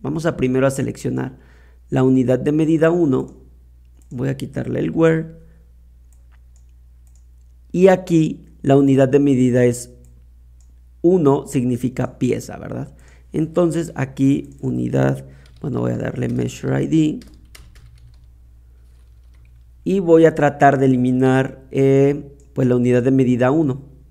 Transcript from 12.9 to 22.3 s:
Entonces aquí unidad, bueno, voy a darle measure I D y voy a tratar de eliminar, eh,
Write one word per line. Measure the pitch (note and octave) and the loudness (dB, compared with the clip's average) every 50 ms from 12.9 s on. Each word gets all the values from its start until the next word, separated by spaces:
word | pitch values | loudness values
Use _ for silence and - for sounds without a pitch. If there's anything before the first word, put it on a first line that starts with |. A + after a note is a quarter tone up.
| - - - - - - - - - | -16 -20 -20 -20 -20 -20 -20 -10 -6
Entonces | - D#3 D#3+ D#3+ F3+ F3+ E3+ D3+ E3 E3 D#3+ - | -6 -6 -4 -2 0 0 0 0 -4 -6 -8 -6
aquí | - C3+ C3+ C3+ - E3+ E3 C#3 D#3 - - - - | -8 -8 -8 -4 -2 0 0 0 0 -4 -10 -16 -10
unidad, | - C3 B2 B2 B2 B2 B2 C3+ C3 C3+ C3+ C3+ - - - - - - - - | -8 -6 -6 -4 -6 -4 -2 0 0 0 -2 -4 -10 -18 -20 -20 -20 -20 -20 -12
bueno, | - D#3 B2 A#2+ | -10 -8 -6 -4
voy | A#2+ A#2+ A#2+ | -4 -4 -6
a | A#2+ | -6
darle | A#2 A#2+ - - B2 B2 | -8 -8 -8 -6 -6 -6
measure | A#2+ B2 B2 B2 - - - C3 C3 C#3 C#3 | -4 -4 -6 -6 -8 -10 -8 -6 -4 -4 -4
I | |
D | C#3+ D3 D#3+ D#3 D3+ - B3+ - - - - - - - - - - - - - - - - - - - - - - - - - - - - - - - - - - - - - - - - - - - - - - - - - - - - - | -2 0 0 0 0 -2 -8 -12 -18 -20 -20 -20 -20 -20 -20 -20 -20 -20 -20 -20 -20 -20 -20 -20 -20 -20 -20 -20 -20 -20 -20 -20 -20 -20 -20 -20 -20 -20 -20 -20 -20 -20 -20 -20 -20 -20 -20 -20 -20 -20 -20 -20 -20 -20 -20 -20 -20 -20 -12 -4
y | - F3+ G3 | -2 -2 -2
voy | F#3 E3 E3 E3 E3 | 2 6 6 8 8
a | D#3+ D#3 | 6 4
tratar | D#3 D3 D3 C#3+ - - C#3 C#3 C3+ | 4 0 0 2 4 4 4 4 4
de | C3+ | 2
eliminar, | C3+ C3 B2 B2 B2+ B2+ B2+ C3 C3 C3 C3 C3 C3 - - - - - | 2 2 2 2 0 0 2 2 2 2 2 0 -2 -4 -10 -18 -10 -2
eh, | C3+ C3+ C3+ C3+ C#3 C#3 C#3 C#3+ C#3+ - - | 0 2 4 4 4 4 2 2 -2 -6 -14